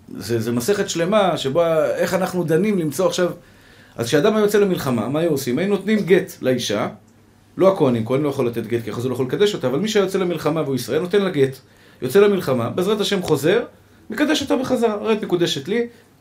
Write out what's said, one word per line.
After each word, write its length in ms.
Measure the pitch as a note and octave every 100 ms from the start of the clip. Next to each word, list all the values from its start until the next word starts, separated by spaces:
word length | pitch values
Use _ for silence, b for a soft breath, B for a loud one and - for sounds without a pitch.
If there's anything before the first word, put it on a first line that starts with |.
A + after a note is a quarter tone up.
| - -
זה, 220 | F#2+ A#2
זה 120 | A2
מסכת 380 | A#2+ - G3+ F#3
שלמה, 480 | E3 F3 G#3+ F#3 D3
שבה, 480 | C3+ D3+ E3 D#3+ C#3
איך 280 | - F3+
אנחנו 300 | F#3 F3+ F3+
דנים 360 | D#3 D#3+ G#3+ G3
למצוא 280 | D#3 D#3 F3+
עכשיו. 240 | F3+ F3 F3 B B B B B B
אז 120 | A#2
כשאדם 280 | D3+ G#3 A3
היה 80 |
יוצא 140 | G#3 G#3
למלחמה, 520 | G3 E3+ C3+ A#2 A2
מה 100 | D3
היו 120 | E3+
עושים? 280 | C#3+ B2 B2+
היו 80 | G3
נותנים 320 | G3 G3 G#3+
גט 320 | E3 F#3+ - -
לאישה, 460 | B2+ B2 A#2 G#2 F3 - _ _ _ _ _ -
לא 160 | F#3+
הכהנים, 320 | F#3+ C#3 A#2+ A2
כהן 160 | C3+
לא 80 | D3
יכול 180 | C3+ A#2+
לתת 200 | A#2 A2
גט, 160 | A#2
כי 80 | A2
אחרי 100 | G#2+
זה 80 | B2+
לא 40 |
יכול 120 | B2 C3
לקדש 280 | D3 G#3
אותה, 140 | E3 B2+
אבל 120 | C#3
מי 80 | A3
שהיה 160 | G#3+
יוצא 160 | F#3 F#3
למלחמה 420 | F3+ D#3+ D#3 D#3+
והוא 140 | C#3+ C3
ישראל, 260 | A2+ C#3+
נותן 200 | F3 G3+
לה 80 | F#3+
גט, 280 | D3 C3+ C3+ - b b b
יוצא 180 | B2+ G3
למלחמה, 500 | G#3 F#3+ D3+ B2 A#2
בעזרת 320 | D3+ F3+ G#3+
השם 200 | G3 G3
חוזר, 420 | F3+ D3+ D3 A3 - b b b b
מקדש 320 | G#3+ C#4+ D4+
אותה 140 | C#4 C#4+
בחזרה, 380 | B3+ B3 A3+
הרי 200 | G#3 G#3+
את 100 | G#3+
מקודשת 440 | G3 F3 E3 C#3+ C3+
לי. 200 | A#3 A#3+ B B B